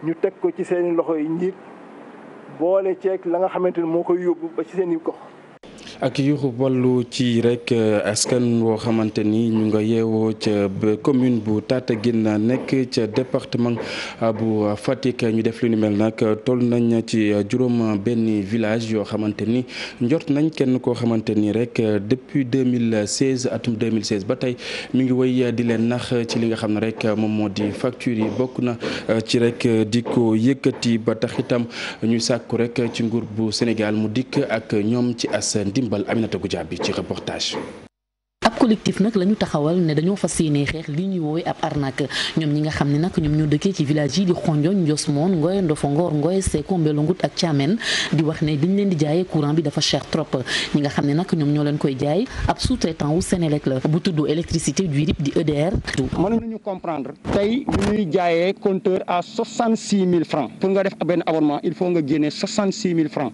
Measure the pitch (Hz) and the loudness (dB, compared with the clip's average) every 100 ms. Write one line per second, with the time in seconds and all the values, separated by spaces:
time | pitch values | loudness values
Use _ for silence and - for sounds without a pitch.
0 | 151 165 196 190 180 170 180 175 175 165 | -4 -2 -2 0 -4 -2 -2 0 2 2
1 | 160 160 151 165 180 185 - - - - | 0 0 0 -2 -2 -4 -14 -20 -20 -20
2 | - - - - - 139 160 190 190 185 | -20 -20 -20 -20 -20 -4 2 2 2 -2
3 | 190 185 180 175 185 185 180 170 165 165 | -2 -2 -2 0 0 0 0 0 0 0
4 | 175 175 180 160 165 165 160 175 185 165 | 2 0 2 -2 -2 -6 -6 -2 -2 -2
5 | - - - - - - - - - - | -4 -8 -12 -20 -20 -20 -20 -20 -18 -4
6 | 135 123 139 147 135 117 135 131 127 127 | -4 0 0 0 -2 0 0 2 2 2
7 | 120 - 123 117 117 120 - 120 110 107 | 0 -2 0 4 2 0 0 2 4 2
8 | 98 107 - 127 123 117 113 110 117 113 | 0 -2 0 2 2 2 2 0 2 2
9 | 110 107 107 107 117 110 110 107 104 113 | 2 0 0 2 2 2 2 2 2 2
10 | 113 110 110 110 110 104 101 95 107 107 | 2 2 0 0 0 2 0 0 0 2
11 | - 131 127 120 107 107 104 131 123 117 | 2 2 4 2 0 -2 0 -2 0 -2
12 | 110 113 110 107 110 127 - 135 127 - | 0 2 2 2 2 0 0 -2 0 0
13 | 110 104 127 135 - 120 117 117 - - | 0 0 0 -2 -2 -2 0 0 -6 -8
14 | - - 113 107 113 107 104 104 - 127 | -10 -2 -2 0 0 2 0 0 -2 0
15 | 131 120 117 113 113 113 120 110 107 101 | -2 0 0 2 0 0 0 2 2 2
16 | 110 110 113 107 117 127 120 120 117 117 | 2 2 0 2 0 2 2 2 2 2
17 | 113 113 107 104 101 123 127 120 113 104 | 0 0 2 2 0 0 2 2 2 0
18 | 104 117 113 107 98 113 107 113 113 110 | 0 0 2 0 0 0 0 0 0 -2
19 | 101 107 107 104 104 120 123 - - - | -2 -2 -2 -2 0 0 -2 -8 -14 -2
20 | 123 160 - 143 156 147 131 127 127 120 | 0 0 2 2 2 2 2 2 0 0
21 | 117 113 110 107 107 104 120 - 110 104 | 2 0 2 2 2 2 0 0 2 2
22 | 101 131 - 147 131 135 127 123 117 113 | 0 -2 -2 -2 0 2 2 2 2 0
23 | 104 - 139 131 117 113 - 113 113 110 | 0 0 0 2 -2 -2 -2 -2 0 0
24 | 107 107 98 127 131 120 - - - 123 | 0 -4 -2 -2 -2 -4 -8 -10 -2 0
25 | 131 123 127 127 123 117 120 113 117 123 | 2 2 2 2 0 2 0 2 2 0
26 | - 123 117 123 113 110 110 107 110 110 | 0 -2 0 0 0 0 0 0 0 -2
27 | 113 104 110 107 107 98 104 98 127 123 | -2 0 0 0 -2 -2 -4 -2 -4 -2
28 | - 113 107 104 127 - 123 117 - - | -2 0 -2 -2 -4 2 0 2 -4 -6
29 | - 113 110 127 117 117 127 113 107 117 | 0 0 2 2 2 2 2 2 2 0
30 | 117 - 117 110 117 135 139 - 120 113 | 0 2 4 4 2 2 0 0 0 0
31 | 113 110 117 - 120 123 117 - - - | 0 -2 -2 -4 -2 0 -2 -6 -10 -4
32 | 110 117 113 120 - 117 117 117 117 - | 0 0 0 -2 -2 -2 -2 0 -2 -2
33 | 113 117 110 104 113 107 117 104 107 107 | -2 -2 -4 -4 -2 0 0 0 0 0
34 | 107 110 131 - 143 113 110 110 101 120 | 0 -2 -2 -2 0 -2 0 0 0 0
35 | 123 120 - 104 - 110 98 98 123 101 | 0 -2 -2 -2 -2 -2 -2 -2 -2 -2
36 | 95 120 110 98 95 90 80 87 - 98 | -2 -2 -2 -2 -4 -6 -6 -6 -4 -4
37 | 90 95 - 85 - - - - - _ | -6 -8 -8 -6 -6 -6 -10 -16 -20 _
38 | _ _ _ _ 226 - 247 214 - 180 | _ _ _ _ -2 2 2 4 0 0
39 | 196 208 180 214 180 160 147 180 170 151 | 2 2 2 2 0 0 2 2 2 2
40 | 165 202 175 - 165 147 143 156 160 147 | 0 0 -2 0 0 2 0 -4 -6 -4
41 | 190 185 151 156 175 147 160 147 139 131 | -2 -2 -2 -2 -4 -4 -4 -2 -4 -2
42 | 139 - - - 156 147 151 156 143 147 | -4 -4 -2 -2 0 0 0 0 2 2
43 | 170 - 156 151 156 147 196 190 139 151 | 2 0 0 2 2 2 0 0 0 2
44 | 147 156 196 180 - 151 147 202 165 151 | 0 0 0 2 2 2 2 2 2 0
45 | - 143 165 185 151 196 180 151 147 143 | 0 0 2 2 0 0 0 0 0 0
46 | 175 151 147 190 190 156 143 190 156 147 | 2 2 2 0 0 -2 -2 0 2 2
47 | 151 185 147 - 175 143 139 226 - - | 2 0 -2 -2 0 2 2 0 0 -4
48 | - 147 156 156 151 151 165 196 202 170 | 0 2 2 0 0 0 2 2 2 2
49 | 151 160 180 165 147 156 151 151 143 147 | 2 2 0 0 2 2 0 0 0 -2
50 | - 160 151 139 127 - - 156 143 - | 0 -4 0 -2 -2 -4 0 0 0 0
51 | 147 147 190 170 147 147 147 147 156 131 | 0 0 0 0 2 2 2 2 0 0
52 | 143 160 254 - - 170 - 254 185 160 | 0 0 -2 -4 -2 -2 0 0 -2 -2
53 | 147 156 190 190 165 147 139 131 151 156 | 0 0 0 0 2 0 0 0 2 0
54 | 202 156 139 151 170 170 - 143 190 139 | 0 0 0 0 0 -2 -2 -2 0 0
55 | 156 - 165 175 160 147 156 220 - - | 0 0 0 0 0 0 0 -2 -4 -4
56 | 131 - 175 226 226 220 - 185 - 151 | -2 0 0 0 -2 -8 -8 -8 -6 -6
57 | 123 - - 202 202 240 - 180 202 208 | -6 -10 -2 0 2 0 0 0 2 2
58 | 196 151 175 170 180 196 202 190 - 185 | 2 2 2 2 2 0 0 0 0 0
59 | - 180 175 220 233 - 233 226 - 208 | 0 -2 -2 -6 -6 0 2 2 2 2
60 | 185 175 151 156 120 - 190 196 196 - | 4 2 2 -2 -4 -2 0 2 0 -2
61 | 156 175 170 160 151 143 175 160 180 175 | -2 0 0 2 2 0 -4 -2 0 0
62 | 147 156 151 - 196 - 202 180 185 165 | 0 0 0 -2 -4 0 0 0 0 0
63 | 151 - 131 | 0 -2 -6